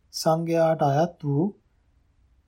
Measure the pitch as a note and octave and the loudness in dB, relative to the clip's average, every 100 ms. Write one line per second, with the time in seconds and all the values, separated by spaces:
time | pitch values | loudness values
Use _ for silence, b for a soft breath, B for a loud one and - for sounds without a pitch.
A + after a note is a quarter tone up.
0 | _ - D#3+ D#3+ E3 E3 D#3+ D#3 D3 C#3 | _ -6 -2 0 0 0 2 2 0 2
1 | F3 - D3 C#3 G#3 - _ _ _ _ | 0 -2 -4 -2 -2 -4 _ _ _ _
2 | _ _ _ _ | _ _ _ _